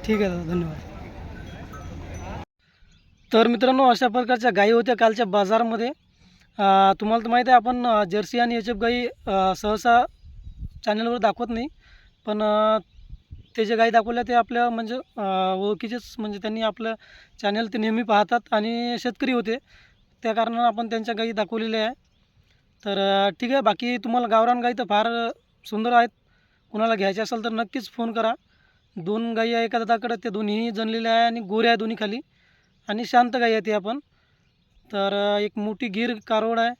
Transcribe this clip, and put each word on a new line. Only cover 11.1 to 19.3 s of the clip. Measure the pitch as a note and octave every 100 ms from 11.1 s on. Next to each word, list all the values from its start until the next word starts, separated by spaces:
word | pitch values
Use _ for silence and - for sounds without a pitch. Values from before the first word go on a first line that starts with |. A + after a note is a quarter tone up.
| A#3+
दाखवत | G#3 F#3+ A#3
नाही, | A3+ C#4 _ _ - _ _ -
पण, | G#3+
अं, | G#3+ G#3+ G#3+ A3 - - - - _ - - -
ते | G#3+
जे | A3
गायी | A3+
दाखवल्या | A3+ G#3+ A#3+ A#3+
ते |
आपल्या | A#3+ A3+ A#3+ A#3+
म्हणजे, | A3+ A3 B3+
अं, | - - G3 F#3+ F#3+ F#3+
ओळखीचेच, | G3+ G3 A3+ A#3+ - -
म्हणजे | G#3+ G3+
त्यांनी | G#3+ A3
आपलं | A3 - A3+ A3+ - - _ -
चॅनल | G3+ G#3 A3+
ते | G#3
नेहमी | A3 A3
पाहतात | A3+ G#3 G#3 A#3+ _
आणि | A3 G#3+ A#3 A#3+ A#3+
शेतकरी | B3 G#3+ C4